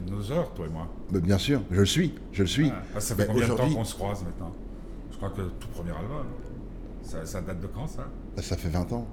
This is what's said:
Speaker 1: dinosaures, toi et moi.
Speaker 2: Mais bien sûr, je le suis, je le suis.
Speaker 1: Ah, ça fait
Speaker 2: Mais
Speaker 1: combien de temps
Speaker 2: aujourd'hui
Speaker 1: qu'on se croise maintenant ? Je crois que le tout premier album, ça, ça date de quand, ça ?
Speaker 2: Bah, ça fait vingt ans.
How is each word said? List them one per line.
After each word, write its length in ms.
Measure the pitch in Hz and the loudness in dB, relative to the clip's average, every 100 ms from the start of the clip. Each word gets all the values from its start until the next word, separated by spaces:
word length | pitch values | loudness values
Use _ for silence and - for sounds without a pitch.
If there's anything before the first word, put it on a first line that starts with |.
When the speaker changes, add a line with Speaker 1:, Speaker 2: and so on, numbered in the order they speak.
| 90 | -4
Speaker 1:
dinosaures, 480 | 101 101 151 143 | -4 0 0 -2
toi 140 | - 80 | -4 -4
et 20 | |
moi. 180 | 80 87 - - | -4 -6 -8 0
Speaker 2:
Mais 80 | 95 | 2
bien 200 | 85 98 | 6 4
sûr, 200 | - 139 104 | 6 2 4
je 80 | 90 | 6
le 80 | 98 | 6
suis, 260 | 147 170 - - | 6 4 0 -4
je 100 | - | 2
le 40 | 92 | 4
suis. 240 | 135 147 | 6 4
Speaker 1:
Ah, 280 | 98 - 104 | 4 -4 -4
ça 160 | 101 98 | 0 2
fait 80 | |
Speaker 2:
Mais 40 | 101 | 4
Speaker 1:
combien 120 | 113 | 6
de 60 | 117 | 4
temps 60 | - | 6
Speaker 2:
aujourd'hui 200 | 127 147 | 4 4
Speaker 1:
qu'on 60 | |
se 120 | 110 - | 0 -2
croise 280 | 98 101 | -2 -2
maintenant ? 300 | 87 - 87 92 - - - - - | -4 -4 -6 -6 -10 -10 -10 -10 -10
Je 80 | - | -6
crois 140 | 98 | -4
que 100 | 101 | -2
le 60 | 90 - | -4 -4
tout 100 | - | -6
premier 200 | - 85 | -4 -4
album, 380 | 78 98 147 123 - - - - - - - | -4 -4 -4 -4 -6 -8 -8 -8 -10 -8 -8
ça, 240 | - 82 82 | -6 -6 -4
ça 160 | 98 | -4
date 200 | 87 90 | -4 -4
de 40 | - | -4
quand, 200 | - 156 | -4 -4
ça ? 200 | - - - - - | -4 -6 -8 -8 -6
Speaker 2:
Bah, 80 | |
ça 120 | - 98 | -2 -2
fait 120 | 90 | 0
vingt 220 | 82 - | 0 0
ans. 140 | 120 117 | -2 -4